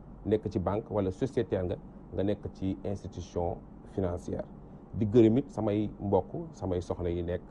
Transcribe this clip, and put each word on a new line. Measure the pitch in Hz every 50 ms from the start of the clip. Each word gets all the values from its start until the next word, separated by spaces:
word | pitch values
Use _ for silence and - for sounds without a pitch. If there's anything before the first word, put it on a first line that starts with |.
| - - - - -
nekk | 98 107 107 - 104
ci | - 107
banque | 85 92 98 107 - -
wala | 98 104 98 92
sociétaire | 92 - 135 - - 127 113 - 110 95 92
nga, | 87 92 - - - - - - - -
nga | 92 95
nekk | 101 101 - - 98 -
ci | - 95 95 95 - -
institution | 101 101 95 - 92 - 95 90 - - 90 87 87 - - - - - - - - -
financière, | - 95 87 87 85 - - - - - - - - - - - - - - -
di | 95 113
gërëm | 104 104 123 110 110 113 131
it | 143 -
samay | - 107 107 107 101 107 107 101 - -
mbokk, | - 101 98 95 - - - 160 170 160 151
samay | - 98 92 90 90
soxna | 90 - 92 - 87 87
yi | 85 87 85
nekk, | 85 90 87 - -